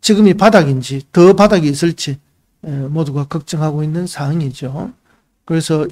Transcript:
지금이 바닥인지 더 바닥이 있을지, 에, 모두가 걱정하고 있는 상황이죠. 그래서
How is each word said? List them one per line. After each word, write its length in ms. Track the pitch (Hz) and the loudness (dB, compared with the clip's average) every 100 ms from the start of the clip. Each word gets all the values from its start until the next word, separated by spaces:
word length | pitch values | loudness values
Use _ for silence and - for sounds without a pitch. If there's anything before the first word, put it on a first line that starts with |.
지금이 340 | - 208 214 190 | 2 4 4 4
바닥인지 720 | 196 214 147 131 127 139 - | 4 4 2 -2 -4 -10 -4
더 220 | - 175 | 4 6
바닥이 340 | 190 208 202 151 | 6 4 4 0
있을지, 500 | 139 170 170 - 139 _ _ _ _ | -2 -2 -4 -8 -10 _ _ _ _
에, 60 | 160 | -10
모두가 540 | 139 135 151 147 143 143 | -8 -6 -4 -4 -4 -6
걱정하고 580 | 165 143 160 156 147 | -8 -8 -4 -4 -4
있는 240 | 151 160 180 | -4 -4 -6
상황이죠. 840 | - 143 165 143 127 131 139 196 - _ _ _ _ _ | -6 -4 -4 -4 -8 -10 -10 -12 -14 _ _ _ _ _
그래서 400 | 165 156 156 151 | -4 -2 -2 -2